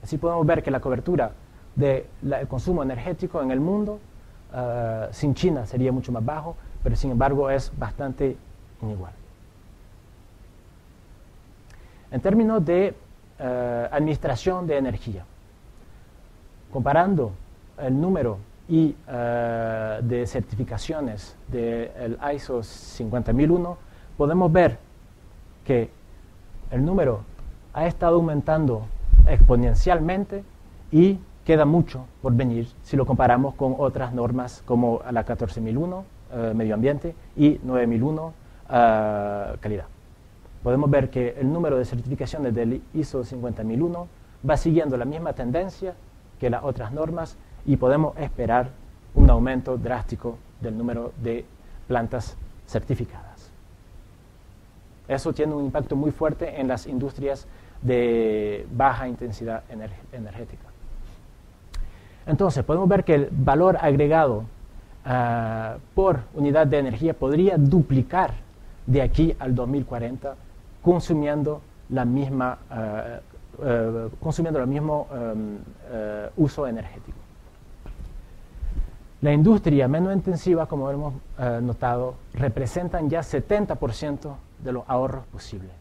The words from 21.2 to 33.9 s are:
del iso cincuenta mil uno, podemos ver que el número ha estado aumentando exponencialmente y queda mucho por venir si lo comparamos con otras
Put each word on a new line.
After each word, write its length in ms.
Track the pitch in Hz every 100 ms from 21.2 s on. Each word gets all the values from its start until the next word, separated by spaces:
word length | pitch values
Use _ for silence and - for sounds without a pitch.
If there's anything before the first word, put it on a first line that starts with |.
| - - -
del 680 | 120 117 117 117 - 117 123 143
iso 300 | 143 - 123
cincuenta 680 | 110 - - - 113 120 113
mil 180 | 117 156
uno, 260 | 175 170 180 - - - -
podemos 340 | 147 175 180
ver 260 | 170 165 113 - - - - - - - - -
que 240 | 123 113 - - - - - - - -
el 140 | 127 151
número 360 | 190 143 107 - - - - -
ha 120 | - 170
estado 300 | - 170 170
aumentando 680 | 165 147 135 156 147 113 110 - - - -
exponencialmente 1160 | 131 - 123 120 113 - 175 156 190 196 196 202 - - - -
y 280 | 156 185 190 - - -
queda 200 | 160 147
mucho 400 | 170 - 131 127 -
por 120 | 135
venir 340 | 120 131 117 120 -
si 120 | - 139
lo 100 | 127
comparamos 500 | - 127 123 139 -
con 200 | 135 131
otras 360 | 139